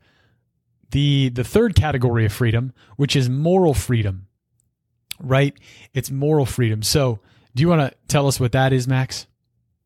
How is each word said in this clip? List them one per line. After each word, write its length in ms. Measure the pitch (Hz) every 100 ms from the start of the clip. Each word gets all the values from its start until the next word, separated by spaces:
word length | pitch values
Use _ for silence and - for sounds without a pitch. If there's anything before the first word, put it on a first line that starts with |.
| _ _ _ _ _ _ _ _ _
the, 400 | 139 143 139 131
the 140 | 123
third 300 | 120 - 233
category 520 | 170 156 139 120 117 110
of 60 |
freedom, 400 | - 120 113 127 - _ -
which 200 | 143 147
is 120 | 123
moral 460 | 131 160 190 175
freedom, 520 | 123 - 120 101 92 95 _ _ _ _ _ _ _ _ -
right? 340 | 131 131 143 - - - -
It's 160 | 131 -
moral 360 | 135 143 156 131
freedom. 360 | - 117 107
So 380 | 107 160 131 110 - _ _
do 80 | 123
you 60 | 160
wanna 240 | 165 135 - _
tell 180 | 151 139
us 120 | 131
what 140 | 127
that 200 | 131 131
is, 140 | 135 123
Max? 400 | 131 131 - - _ _ _ _ _